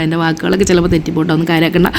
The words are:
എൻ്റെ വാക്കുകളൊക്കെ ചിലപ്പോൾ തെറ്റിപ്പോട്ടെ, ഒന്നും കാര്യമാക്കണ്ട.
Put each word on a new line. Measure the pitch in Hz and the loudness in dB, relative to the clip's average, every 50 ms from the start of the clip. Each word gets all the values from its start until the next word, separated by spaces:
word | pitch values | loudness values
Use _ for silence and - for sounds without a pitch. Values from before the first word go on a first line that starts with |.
| 165 | -2
എൻ്റെ | 156 165 170 165 | -2 -2 0 0
വാക്കുകളൊക്കെ | 165 160 160 - 180 185 190 202 180 180 | -2 -2 -2 -2 -2 0 0 2 2 2
ചിലപ്പോൾ | 175 170 175 175 | 2 2 2 0
തെറ്റിപ്പോട്ടെ, | 165 160 170 165 160 156 170 160 | 0 -2 -2 -2 -2 0 0 0
ഒന്നും | 156 165 165 170 | 0 0 0 0
കാര്യമാക്കണ്ട. | 160 165 165 - 175 175 - - | 0 0 2 2 2 0 0 0